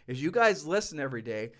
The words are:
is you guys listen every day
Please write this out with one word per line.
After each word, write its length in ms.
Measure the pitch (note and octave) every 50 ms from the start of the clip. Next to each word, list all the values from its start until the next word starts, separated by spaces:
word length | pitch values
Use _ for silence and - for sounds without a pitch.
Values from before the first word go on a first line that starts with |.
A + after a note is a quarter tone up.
| _
is 160 | - C3 B2+ C#3+
you 80 | E3
guys 360 | F3 A#3+ A3+ A3 G3+ F#3 D3
listen 340 | D3+ F3+ G#3 G#3 - E3+ D3+
every 220 | C#3 C3+ B2+ A#2 A2
day 280 | A#2 A2 G#2+ A2 A#2 - _